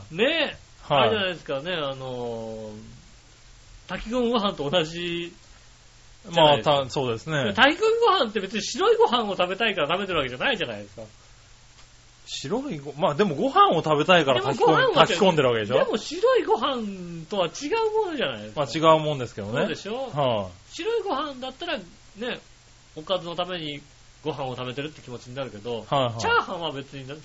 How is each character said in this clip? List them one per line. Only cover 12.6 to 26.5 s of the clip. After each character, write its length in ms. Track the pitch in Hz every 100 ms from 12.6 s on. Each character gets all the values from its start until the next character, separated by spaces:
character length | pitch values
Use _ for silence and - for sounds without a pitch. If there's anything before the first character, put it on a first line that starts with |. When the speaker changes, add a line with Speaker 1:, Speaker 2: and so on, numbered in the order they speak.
| 277
Speaker 1:
い 80 | 156
ご-、 160 | 143
ま 160 | 139 170
あ 60 | 143
で 100 | 208
も 100 | 143
ご 140 | 269
飯 220 | 370 403
を 120 | 165
食 140 | 156 147
べ 80 | 156
た 120 | 175
い 60 |
か 80 | 135
ら 80 | -
炊 220 | - -
き 20 | 480
込 60 |
ん-、 40 | 480
Speaker 2:
で 60 |
も 40 | 508
ご 40 |
飯 60 | 302
は 20 |
違 40 | -
う。 20 |
Speaker 1:
炊 120 | -
き 20 |
込 120 | 190
ん 20 | 156
で 60 |
る 80 | 127
わ 60 | 113
け 60 |
で 40 | 104
し 80 |
ょ？ 100 | 131
Speaker 2:
で 0 |
も 140 | - 240
白 400 | - 339 466 480
い 60 | 311
ご 120 | 427
飯 680 | 277 247 208 190 175 165 160
と 80 | 202
は 80 | 170
違 200 | - 294
う 380 | 453 440 427 381
も 60 |
の 40 | 285
じ 80 |
ゃ 40 | 151
な 100 | 107
い 40 |
で 60 | 107
す 40 |
か。 80 | 151
Speaker 1:
ま 60 | 139
あ 260 | 160 165 160
違 20 |
う 20 |
も 120 | 151 139
ん 40 |
で 80 | 113
す 80 | -
け 60 |
ど 60 | 101
ね。 60 |
Speaker 2:
そ 120 | 131 185
う 20 |
で 80 | -
し 140 | 196
ょ？ 220 | 247 262 147
Speaker 1:
は 320 | 131 107 92
い。 260 | 90 -
Speaker 2:
白 260 | - 392 466
い 20 |
ご 80 | 381
飯 320 | 277 302 254
だ 80 | 262
っ 40 |
た 120 | - 349
ら 120 | 262
ね、 60 | 175 - - 196 240 180 - - - - - 156
お 60 |
か 160 | 156 180
ず 100 | 170
の 80 | 170
た 80 |
め 160 | 175 175
に 220 | 151 143 - - - -
ご 80 | 151
飯 140 | 151 131
を 100 | 123
食 100 | 127
べ 60 |
て 80 | 123
る 60 | 156
っ 40 |
て 100 | -
気 80 | 131
持 100 | 117
ち 80 | 123
に 80 | 123
な 80 |
る 60 | 104
け 80 | 104
ど、 280 | 120 113 107
Speaker 1:
は 100 | 143
い 40 | 123
は 80 | 113
い。 40 |
Speaker 2:
チ 80 | 453
ャ 20 |
ー 120 | 466
ハ 120 | -